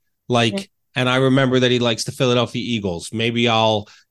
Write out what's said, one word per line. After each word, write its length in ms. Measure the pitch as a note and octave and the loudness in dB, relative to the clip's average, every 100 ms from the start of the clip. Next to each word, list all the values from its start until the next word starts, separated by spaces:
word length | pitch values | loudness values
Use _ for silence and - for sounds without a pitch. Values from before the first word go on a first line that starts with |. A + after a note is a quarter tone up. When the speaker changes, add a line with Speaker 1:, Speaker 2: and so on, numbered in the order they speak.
| _ _ - | _ _ -2
Speaker 1:
Like, 260 | A#2+ A#2 | 0 0
Speaker 2:
Mm-hmm. 460 | G3 - _ _ B2+ | -2 -8 _ _ -4
Speaker 1:
and 80 | B2+ | 0
I 80 | C3 | 2
remember 420 | C3+ C3 C3 B2+ | 2 2 2 2
that 140 | B2 | 2
he 80 | B2 | 2
likes 240 | A#2+ A2+ | 0 -2
the 80 | - | -6
Philadelphia 500 | - B2+ B2 A#2+ B2 | -2 0 2 0 -4
Eagles. 500 | G#2 A#2 G2 E2+ - | -4 -4 -4 -6 -6
Maybe 360 | A2 A#2 A#2 A#2 | -4 -2 0 0
I'll, 400 | A2+ A2 G#2+ - - _ | 2 2 0 -4 -16 _